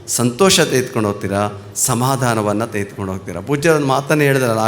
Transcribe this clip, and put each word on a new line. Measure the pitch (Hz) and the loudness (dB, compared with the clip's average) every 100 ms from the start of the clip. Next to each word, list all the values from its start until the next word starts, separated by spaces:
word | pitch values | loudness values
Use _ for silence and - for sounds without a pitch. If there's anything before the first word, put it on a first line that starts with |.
| - | -8
ಸಂತೋಷ | - 120 120 190 180 | -2 -2 2 4 4
ತೆಗೆದುಕೊಂಡು | 143 131 123 117 107 | 2 0 -2 -2 -2
ಹೋಗ್ತೀರಾ, | 101 92 98 104 101 - - | -2 -4 -2 -2 -6 -12 -4
ಸಮಾಧಾನವನ್ನು | - 117 131 131 123 110 104 104 117 | -2 0 0 0 0 2 0 -2 -4
ತೆಗೆದುಕೊಂಡು | 107 101 - 95 | -6 -6 -8 -8
ಹೋಗ್ತೀರಾ. | 92 98 87 | -8 -8 -10
ಪೂಜ್ಯ | 98 143 165 156 | -4 0 2 2
ಒಂದು | 139 | 2
ಮಾತನ್ನು | 131 139 156 | 0 2 2
ಹೇಳಿದ್ರಲ್ಲ | 143 131 123 110 | 4 4 2 2